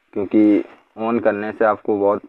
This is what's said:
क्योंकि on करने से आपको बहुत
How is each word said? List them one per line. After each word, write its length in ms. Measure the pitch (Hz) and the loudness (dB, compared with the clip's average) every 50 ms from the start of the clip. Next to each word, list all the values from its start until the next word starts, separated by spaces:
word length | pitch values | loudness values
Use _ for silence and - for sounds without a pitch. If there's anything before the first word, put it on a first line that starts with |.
| _ _ | _ _
क्योंकि 520 | - 107 98 92 - 110 107 107 104 92 - - - _ _ _ _ 107 | -10 -8 -6 0 2 4 4 4 4 2 0 -4 -12 _ _ _ _ -8
on 240 | 110 113 120 117 | -6 -4 -4 -2
करने 300 | 101 110 104 101 107 107 | 0 -2 -2 -2 -6 -8
से 120 | 104 - 113 | -4 -2 0
आपको 340 | 107 104 - - - 110 101 | 0 0 -2 -4 -4 -2 0
बहुत 240 | 101 101 104 101 - | 0 0 0 -2 -6